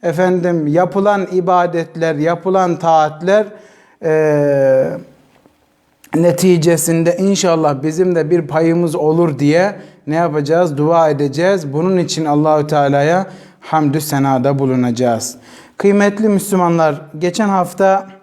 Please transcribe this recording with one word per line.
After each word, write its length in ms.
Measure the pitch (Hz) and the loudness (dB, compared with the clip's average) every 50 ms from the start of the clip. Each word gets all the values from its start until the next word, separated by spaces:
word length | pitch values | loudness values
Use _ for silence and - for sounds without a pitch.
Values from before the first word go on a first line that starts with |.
| - | -4
efendim 640 | 175 165 156 185 185 185 185 170 180 175 170 156 | -4 -2 0 0 0 0 0 0 -2 -2 -2 -2
yapılan 600 | 147 147 170 185 175 180 196 196 208 208 196 190 175 185 | 0 0 0 0 0 0 -2 0 0 0 0 -2 -2 -2
ibadetler, 800 | 185 180 180 180 180 175 175 170 170 165 165 - 165 160 165 160 | -2 0 0 0 2 0 0 -2 -4 -6 -6 -6 -4 -4 -4 -2
yapılan 640 | 143 151 160 170 170 170 190 190 190 185 180 170 165 | -2 -2 -2 -2 -2 -4 -2 0 0 2 0 -2 -2
taatler, 680 | 165 165 165 160 156 156 151 156 170 180 196 214 214 208 - - - - - - _ _ _ _ - | 0 2 2 2 2 0 -2 -6 -2 0 0 0 0 -2 -8 -20 -20 -20 -20 -20 _ _ _ _ -4
eee, 960 | 165 156 156 156 156 151 147 147 143 143 139 135 135 131 131 131 - - - - - - _ _ _ _ _ _ _ _ _ _ _ _ _ _ _ _ _ _ - - | -2 0 2 2 2 2 2 2 2 2 2 2 2 4 2 2 0 -4 -10 -12 -18 -20 _ _ _ _ _ _ _ _ _ _ _ _ _ _ _ _ _ _ -6 -2
neticesinde 1000 | 151 165 175 170 175 - 190 180 170 151 170 170 165 170 170 165 165 165 170 175 | 0 2 2 2 2 2 4 4 4 4 2 2 2 0 -2 0 0 0 0 0
inşallah 680 | 175 190 196 196 190 - 185 165 160 160 147 143 131 131 | 0 0 0 0 0 0 0 0 2 0 0 -2 -2 -4
bizim 320 | 156 156 160 185 185 180 | -6 -2 0 0 0 0
de 160 | 165 160 151 | 0 0 0
bir 160 | 175 175 165 | 0 -2 -2
payımız 480 | 143 147 160 165 165 165 170 175 170 143 | -2 -2 0 0 2 2 0 0 -2 -2
olur 440 | 170 151 151 160 165 175 165 147 123 | -2 0 0 2 2 2 0 0 0
diye 380 | 143 143 151 165 180 202 202 - - - - _ _ | 0 2 2 2 2 0 -2 -8 -16 -20 -20 _ _
ne 80 | - 147 | -6 -2
yapacağız? 600 | 165 170 170 147 151 147 139 160 170 180 170 147 | -2 -2 0 -2 -4 -2 0 0 0 0 0 0
Dua 340 | 139 147 151 170 165 165 156 | -2 0 2 2 2 2 2
edeceğiz. 640 | 151 139 147 143 127 147 170 185 202 190 160 143 135 | 2 0 -2 -4 -2 0 0 0 0 0 -4 -4 -4
Bunun 240 | 147 165 185 190 | -2 -2 0 0
için 280 | 185 170 - - - 165 | 0 0 -2 -4 -6 -2
Allahü 420 | 151 147 147 151 156 156 151 147 | 0 0 2 2 2 2 2 0
Teala'ya 600 | 147 156 151 143 143 139 143 143 151 170 185 190 190 - - - - - _ | 0 0 0 2 2 2 2 2 2 0 0 -2 -4 -12 -20 -20 -20 -20 _
hamdü 400 | - - - 160 151 143 135 156 | -12 -4 -2 0 0 0 -2 -2
senada 580 | 147 - - 139 135 139 135 131 123 139 143 139 | -4 -4 -2 -2 0 0 0 0 0 0 0 0
bulunacağız. 760 | 139 131 131 127 123 123 120 113 127 120 117 110 110 - - - - - - - - - _ | 0 0 0 0 0 -2 0 0 0 0 0 -2 -4 -8 -12 -14 -20 -20 -20 -20 -20 -20 _
Kıymetli 520 | _ - 202 202 202 202 202 202 202 220 220 | _ 0 2 2 4 2 0 0 0 0 0
Müslümanlar, 760 | 202 190 - - 247 247 180 170 170 170 160 156 147 151 151 - - 151 | 0 0 -2 0 0 0 2 2 2 2 2 0 0 -4 -10 -16 -12 -6
geçen 300 | 160 180 175 - 220 202 | -6 -4 -2 -2 -2 0
hafta 580 | 196 190 180 180 - - 196 190 190 196 190 - - - | 0 0 -2 -4 -2 0 2 2 2 0 -2 -8 -20 -20